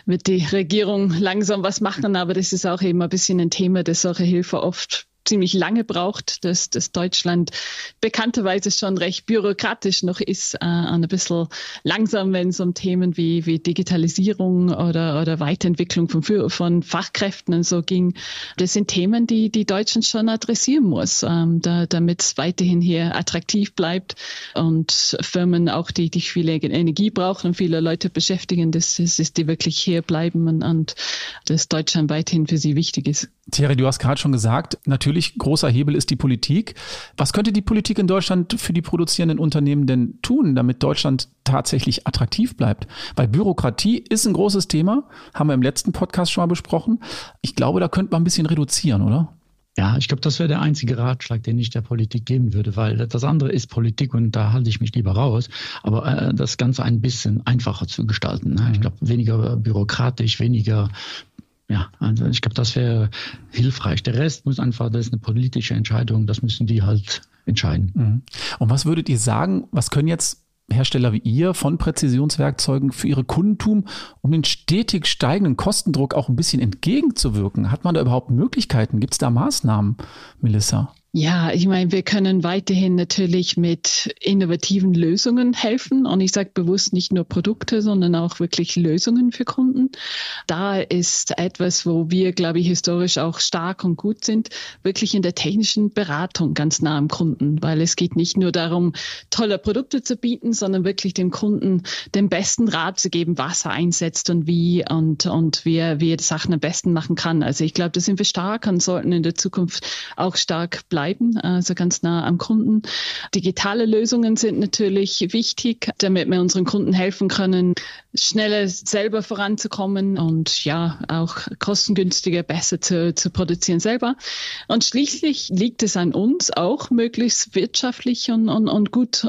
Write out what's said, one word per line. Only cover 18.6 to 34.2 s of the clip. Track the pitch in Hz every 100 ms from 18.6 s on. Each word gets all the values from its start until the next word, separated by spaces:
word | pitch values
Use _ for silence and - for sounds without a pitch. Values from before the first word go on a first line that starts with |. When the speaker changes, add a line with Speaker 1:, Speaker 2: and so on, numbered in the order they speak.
| 180
Speaker 1:
sind | 208 202
Themen, | 180 180 233 233
die | 226 220
die | 220 208
Deutschen | 190 220 226
schon | - 226 220
adressieren | 226 - 233 - 294
muss, | 214 120 98 -
ähm, | - 170 165 165
da, | 170 175 170
damit's | 170 170 175 - -
weiterhin | 156 180 180 175
hier | 175 165 170
attraktiv | - 170 170 - 208 202
bleibt | - 165 180 185 - - - -
und | - 165 160 156 - - -
Firmen | - 185 180 175 170
auch, | 147 170
die, | - 170
die | 175
viele | - - 160 160
Energie | 156 131 170 156 214
brauchen | 202 180 190 175
und |
viele | 175 180 160
Leute | 165 165 180
beschäftigen, | 170 - 185 - 175 165
dass, | 160 - -
dass, | 170 180
dass | 160
die | - 156
wirklich | 165 170 160
hier | - 170
bleiben | 165 156 170 170 165
und, | 160
und | - 160 156 - - - - -
dass | - 160 -
Deutschland | 160 156 165 151
weiterhin | 156 160 170 156
für | 160
sie | 151
wichtig | 147 170 - 151
ist. | 147 - _ -
Speaker 2:
Thierry, | - 139 131
du | 131
hast | 127
gerade | 123 143